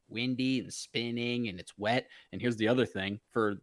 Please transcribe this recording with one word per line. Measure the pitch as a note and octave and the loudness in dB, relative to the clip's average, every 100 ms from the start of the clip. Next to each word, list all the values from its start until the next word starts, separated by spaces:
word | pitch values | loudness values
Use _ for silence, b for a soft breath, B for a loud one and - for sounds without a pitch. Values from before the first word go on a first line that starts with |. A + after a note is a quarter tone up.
| - | -10
windy | A2 B2+ B2 C3 C3 | -4 -2 0 2 0
and | F#2+ | -2
spinning | - - - A#2 A#2+ A#2+ A#2+ A#2 | -8 -6 -4 -4 -2 -2 0 -2
and | F2+ | -6
it's | F2 - | -12 -2
wet. | G#2 B2+ - b b | 2 2 0 b b
And | F#2+ | -4
here's | A#2+ A2 | -2 2
the | G#2+ | 4
other | B2 | 4
thing | A2 G2 F#2+ G2+ - | 2 0 -4 -4 -4
for | A#2+ G#2+ G2 | 0 0 0